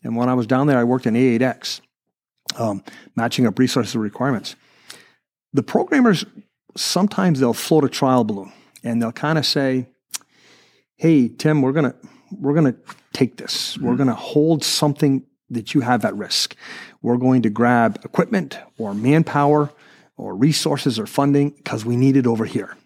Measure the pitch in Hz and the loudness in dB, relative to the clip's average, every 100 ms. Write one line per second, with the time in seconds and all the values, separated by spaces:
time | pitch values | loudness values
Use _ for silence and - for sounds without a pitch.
0 | 117 113 123 127 110 131 147 131 120 127 | -6 -2 0 0 0 2 2 2 2 0
1 | 123 117 131 117 127 - - - _ _ | 0 2 2 2 0 -4 -10 -12 _ _
2 | _ _ _ _ - - 113 98 - - | _ _ _ _ -12 -6 -4 -6 -12 -20
3 | - - 113 - 117 98 127 131 107 117 | -10 -4 -2 0 0 2 0 0 -2 -4
4 | 104 - 127 110 - - _ _ - - | -6 -4 -4 -4 -6 -16 _ _ -20 -20
5 | _ _ _ _ _ 139 - 247 370 294 | _ _ _ _ _ -4 0 0 2 4
6 | 240 170 - - - _ _ - - 180 | 4 2 -2 -16 -20 _ _ -8 -4 0
7 | 202 - 185 135 135 - - 160 135 - | 0 0 0 2 0 0 0 2 2 0
8 | 131 127 107 98 92 - _ - 117 117 | 2 2 2 -4 -10 -20 _ -12 -4 -2
9 | 113 - 147 156 135 151 135 131 123 _ | -4 -4 -2 -2 0 -2 -2 -2 -6 _
10 | _ - _ _ _ _ _ _ _ - | _ -16 _ _ _ _ _ _ _ -2
11 | 165 151 120 - 156 151 131 151 127 - | 2 4 2 0 0 2 2 2 -2 -4
12 | - _ - 190 135 151 139 - - - | -18 _ -20 -6 -2 2 2 0 -10 -20
13 | _ - 127 - - - - - 120 127 | _ -2 -2 -4 -10 -8 -8 -6 -2 0
14 | 131 110 - 147 160 156 - - 151 139 | 0 -2 -2 2 2 2 -2 0 0 2
15 | 147 135 - _ - 117 107 151 120 120 | 2 0 -4 _ -10 -8 -2 0 2 0
16 | 110 101 101 - - - - - - _ | 0 -4 -6 -4 -4 -10 -18 -18 -20 _
17 | 117 123 127 131 113 104 117 120 113 - | -2 0 2 4 2 2 2 4 2 -2
18 | - - - 202 139 - - - 107 101 | -6 -2 0 -2 -4 -10 -16 -12 -8 -2
19 | 123 156 165 147 143 151 143 - _ _ | 2 2 2 2 2 2 0 -6 _ _
20 | _ - 95 95 143 143 156 143 143 113 | _ -16 -10 0 2 2 -2 -2 -2 -4
21 | 104 - 143 143 143 - - 117 113 120 | -4 0 2 2 0 -4 -10 -6 -2 2
22 | 135 135 123 113 110 117 95 - | 4 4 2 0 -2 -6 -8 -14